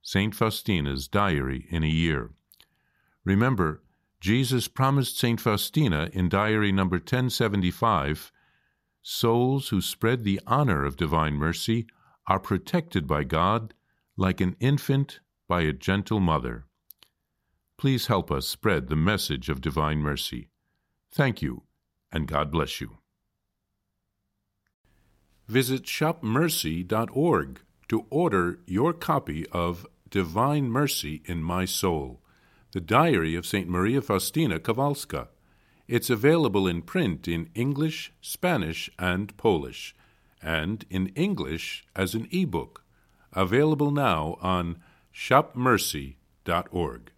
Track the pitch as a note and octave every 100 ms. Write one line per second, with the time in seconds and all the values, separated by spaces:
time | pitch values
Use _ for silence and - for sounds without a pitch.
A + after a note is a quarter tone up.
0 | - G2 G#2 G#2 A2 G#2+ - F#2 C#2+ C2+
1 | C#2 G#2 G2+ D2+ C2+ C2+ - E2+ D#2 D#2+
2 | E2 C#2+ A1 - _ _ _ _ _ _
3 | _ _ - G2 A#2+ A2+ E2 D2+ _ _
4 | _ _ F2+ A#2 B2+ B2+ - - C3+ C#3
5 | B2+ - A#2+ A2+ B2 G#2 - - C#3+ D#2
6 | E2 F#2 F2+ G2 G#2+ A2 G#2 G2 F#2 F2
7 | - B2 B2+ - A2+ G2+ F2+ - A#2 F#2+
8 | C#2 D#2 - _ _ _ _ _ _ _
9 | - - A#2+ A#2 B2+ C#3 C3 G2+ - -
10 | A2+ B2 G#2+ G2 - C3 C#3+ D#2+ C#2 C#2+
11 | E2 D#2+ D#2 D2 D#2 E2+ - A2+ A2+ _
12 | _ _ - F#2+ - G2 - F3+ D#3+ F#2+
13 | C#2+ D2 C2+ D#2+ F2+ A2+ A2 - _ _
14 | _ - F#2+ F2+ F#2 - B2 C#3+ - C3+
15 | C#3 - _ _ _ F2 D#2+ C2 - G2
16 | G2 A2 F2 D#2 B1 A#1 - _ _ _
17 | _ _ _ _ _ _ _ _ C#3 B2+
18 | - G#2 - C#2+ - - A2 D#2+ B1+ D#2
19 | E2 G#2 - - - C#2+ D#2 D2+ D2+ D2+
20 | D2 C#2+ - B1 - _ _ _ _ _
21 | _ - C#3 A2+ C#2 B1 _ _ _ _
22 | _ - C#2+ D2+ D2+ D#2+ C#2+ - G#1+ -
23 | _ _ _ _ _ _ _ _ _ _
24 | _ _ _ _ _ _ _ _ _ _
25 | _ _ _ _ - A2+ B2 C3 - -
26 | D#3 E3 A2 A#2+ E3 - D#2 E2 F2+ A2
27 | A#2 C3 E3 G#2+ C2+ - _ _ _ A2
28 | - C#3+ E3+ F#2+ F2 - - F#2 D3+ E3+
29 | - D3 - D2+ - - E2+ F2 F#2 _
30 | - G2+ E2+ F2 C3 D3 C3 A#2 C#3+ -
31 | D2 D#2 - E2+ D#2 F2+ F#2 - G2 D#2+
32 | C2+ B1+ _ _ _ _ _ F#2+ E2 A2+
33 | E3 A2+ D#2+ E2 - G#2 F2 F2+ G2 C3+
34 | A2+ G2 - - B2+ F2 - A#2 C#3+ C#3+
35 | - D2 - _ _ _ _ _ - A#2
36 | - A2+ C3 E3+ C#3 G2+ F#2+ E2+ E2 F#3
37 | C3 D#2 - E2 E2 - B2+ C#3+ D#3 D#3
38 | - _ - - F3+ D#3 D#2+ E2 - -
39 | F2+ F#2 G#2 - A#2 F2 C2 - - -
40 | _ _ _ _ D#2 D#2+ D#2+ G#2+ - F#2
41 | F#2+ A#2 F#3+ G3 D2+ D#2+ - - - -
42 | F#2+ A2+ - F3+ F3 E2+ - - _ _
43 | _ _ _ F#2 F#2+ A#2 D3+ D3+ D3 C#3+
44 | C3+ D#2+ D#2 - F2+ F2+ E2+ E2+ - _
45 | _ - - B2+ D#3 B2+ B2+ A2+ - D2+
46 | C2+ C2 _ _ - E2+ - F2+ D#2 A#1
47 | -